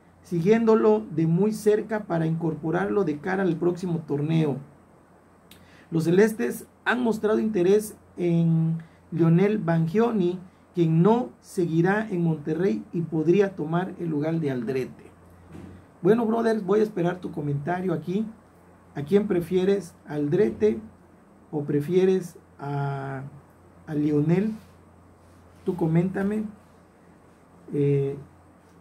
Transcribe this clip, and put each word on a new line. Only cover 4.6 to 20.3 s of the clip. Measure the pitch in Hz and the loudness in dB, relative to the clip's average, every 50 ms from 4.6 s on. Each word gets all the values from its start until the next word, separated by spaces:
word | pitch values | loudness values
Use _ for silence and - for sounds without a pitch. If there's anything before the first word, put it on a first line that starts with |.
| - - - - - - - - _ _ - - _ _ _ _ _ - - - - - - - - - | -8 -14 -20 -20 -20 -20 -20 -20 _ _ -20 -20 _ _ _ _ _ -20 -20 -20 -20 -20 -20 -20 -10 -4
Los | - 165 156 | -4 -2 0
celestes | 165 175 190 214 226 220 - 240 240 - - - - _ _ - | 4 6 6 6 4 4 0 -4 -4 -6 -8 -12 -18 _ _ -4
han | 185 220 247 247 | -2 -2 0 0
mostrado | 226 214 - 214 208 214 233 | -2 0 0 0 0 0 0
interés | 226 214 214 180 175 185 202 214 214 - - - - - - | 0 0 0 2 2 4 4 2 2 -2 -10 -18 -20 -16 -8
en | - 175 175 170 170 170 165 165 160 160 160 165 165 - - - - _ - | -4 -2 0 2 2 4 4 2 2 2 0 -2 -4 -8 -14 -20 -20 _ -6
Lionel | 170 160 170 165 165 175 196 208 214 214 | -2 2 4 4 6 6 4 4 2 0
Bangioni, | 165 165 165 165 165 165 180 214 233 240 226 208 175 175 185 185 - - - - _ _ - | -2 0 0 0 0 0 2 2 2 2 2 0 0 0 -2 -4 -10 -18 -20 -20 _ _ -2
quien | 180 170 160 160 160 175 | 0 2 2 4 4 6
no | 208 226 240 254 - - - | 6 4 4 0 -4 -10 -18
seguirá | - - - 196 175 165 160 165 170 190 202 214 220 214 | -20 -8 -4 -2 -2 0 2 2 2 2 2 0 -2 -4
en | 196 175 170 | -4 -2 0
Monterrey | 170 156 151 143 156 156 165 185 202 220 214 - - - | 0 -2 -2 -4 -4 -4 -2 0 0 -2 -4 -6 -8 -6
y | 175 | -6
podría | 165 - - 156 151 160 180 202 202 190 - | -6 -4 -4 0 2 4 4 4 4 2 -2
tomar | - 151 156 165 175 185 196 - - | -6 -4 -2 -2 -2 -2 -4 -6 -8
el | 175 165 | -6 -4
lugar | 156 143 147 156 165 165 | -4 -2 -2 -2 -2 -2
de | 160 139 | -2 -2
Aldrete. | 131 123 113 107 131 131 123 113 - - - - - - - - - - - - - - - - - - - - - - | -4 -4 -4 -4 -4 -4 -4 -6 -10 -16 -20 -20 -20 -20 -20 -20 -20 -20 -20 -20 -20 -18 -18 -18 -20 -20 -20 -20 -10 0
Bueno, | - 170 220 240 233 | 2 2 4 4 2
brothers, | 214 226 233 226 226 220 220 190 | 0 0 0 0 0 0 0 0
voy | 175 202 214 | 0 2 2
a | 214 | 2
esperar | 214 - 185 165 175 180 | 0 0 -2 -2 -2 -2
tu | 180 - 180 | -4 -8 -10
comentario | 165 165 147 147 143 143 143 170 180 185 185 185 165 | -10 -8 -6 -4 -4 -4 -4 -4 -4 -4 -2 -4 -4
aquí. | - - 180 180 208 220 220 - - - - - - - - - - - - - | -4 -4 -4 -4 -4 -4 -6 -8 -16 -20 -20 -20 -20 -20 -20 -20 -20 -20 -14 -12
¿A | 147 143 | -10 -2
quién | 147 196 202 208 | 2 2 2 2
prefieres, | 214 190 170 170 165 185 185 180 196 196 196 170 - - - - | 2 -2 -2 -2 -2 0 0 2 2 0 0 -2 -8 -16 -20 -14
Aldrete | - 151 147 147 147 | -10 -6 -4 -2 0